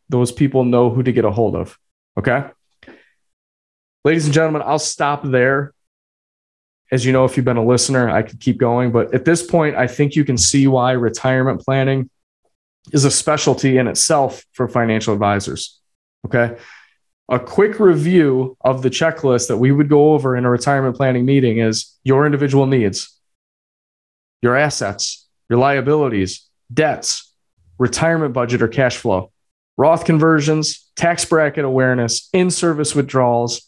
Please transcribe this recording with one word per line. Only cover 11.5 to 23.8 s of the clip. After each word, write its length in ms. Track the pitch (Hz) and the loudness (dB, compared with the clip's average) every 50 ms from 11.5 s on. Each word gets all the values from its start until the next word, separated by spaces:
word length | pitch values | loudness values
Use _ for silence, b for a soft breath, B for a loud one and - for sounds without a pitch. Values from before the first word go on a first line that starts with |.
| 110 - | -2 -4
planning 480 | - 135 135 135 135 135 135 135 131 - _ _ _ _ _ _ _ _ _ _ _ _ _ _ _ - | -4 -2 -2 0 0 0 -2 -2 -4 -8 _ _ _ _ _ _ _ _ _ _ _ _ _ _ _ -2
is 120 | - 139 135 | 0 0 2
a 60 | 135 | 2
specialty 680 | - - - 160 151 147 - 147 127 - - 135 127 127 | 0 -2 -2 -2 -2 0 0 -2 0 0 0 2 2 2
in 100 | 123 107 | 0 0
itself 560 | - - - - 160 143 135 131 - - - _ | -2 -2 0 0 0 0 0 -2 -6 -12 -20 _
for 160 | _ - 127 120 | _ -8 -6 -4
financial 440 | - 123 117 113 110 110 110 113 | -2 -2 0 0 -2 -2 -2 -2
advisors, 680 | 104 101 107 101 104 98 - 76 67 - - - - _ _ _ _ _ _ _ _ _ - | -2 0 0 0 0 -2 -4 -6 -10 -10 -12 -14 -16 _ _ _ _ _ _ _ _ _ -8
okay? 300 | - - 120 117 117 120 B B B B B B B B B B _ _ _ _ - | -4 -2 0 0 -2 -4 B B B B B B B B B B _ _ _ _ -4
A 120 | 127 123 | -4 -4
quick 400 | - - - 190 202 220 208 - | -4 -2 0 0 0 2 2 2
review 760 | 214 185 165 147 151 175 185 175 151 139 131 127 127 131 - _ | 4 4 4 2 2 2 4 4 4 4 2 0 -2 -4 -8 _
of 220 | - 127 131 127 | -2 -2 -2 0
the 80 | 131 127 | -2 -4
checklist 580 | - - 165 165 165 - 147 135 123 117 - - | -2 0 -2 -2 -2 0 0 0 2 2 0 -2
that 80 | 117 | 0
we 160 | 107 127 135 | 2 2 2
would 160 | 139 147 147 143 | 4 2 2 4
go 260 | 151 143 147 156 151 | 4 4 6 4 4
over 220 | 139 135 131 123 | 2 0 -2 -2
in 80 | 123 123 | 0 0
a 60 | 123 | 0
retirement 460 | 123 120 - 143 139 135 131 127 120 | 0 0 0 0 0 0 0 -2 -2
planning 280 | - 139 131 127 123 123 | 0 0 0 0 0 0
meeting 340 | 135 139 139 127 117 110 117 | 2 2 2 2 2 2 0
is 380 | 113 110 110 - - - _ _ _ | 0 0 -2 -4 -8 -12 _ _ _
your 200 | 131 135 139 147 | 2 2 4 4
individual 420 | 151 143 139 147 139 135 139 135 | 2 2 0 0 2 2 2 2
needs, 460 | 135 139 127 107 98 92 - - - _ _ _ _ _ _ _ _ _ _ _ _ _ _ | 2 2 0 0 -2 -4 -6 -12 -14 _ _ _ _ _ _ _ _ _ _ _ _ _ _